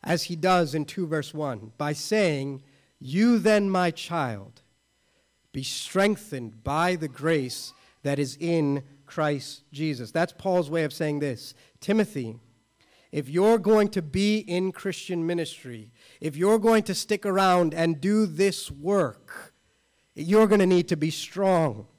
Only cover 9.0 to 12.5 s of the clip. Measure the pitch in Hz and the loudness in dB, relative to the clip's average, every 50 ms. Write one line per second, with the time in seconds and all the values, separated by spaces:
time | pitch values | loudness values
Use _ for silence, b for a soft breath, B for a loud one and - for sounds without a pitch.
9 | b _ - - 156 151 147 139 - - - - _ _ - 139 156 160 147 120 | b _ -4 -2 0 0 0 -2 -6 -12 -16 -18 _ _ -10 -6 -4 -4 -4 -6
10 | 123 107 - 160 170 175 - _ - 196 185 180 165 139 156 165 156 147 135 - | -8 -6 -2 -2 -2 -2 -4 _ -4 0 2 2 0 0 -2 -2 -2 -2 -4 -4
11 | 165 151 147 143 147 143 123 110 - - - b b b b b - - 202 220 | -4 -2 -2 -2 -2 -4 -4 -6 -10 -18 -20 b b b b b -4 0 2 2
12 | 208 208 - 143 127 147 147 - _ _ | 2 0 -2 -8 -8 -8 -10 -14 _ _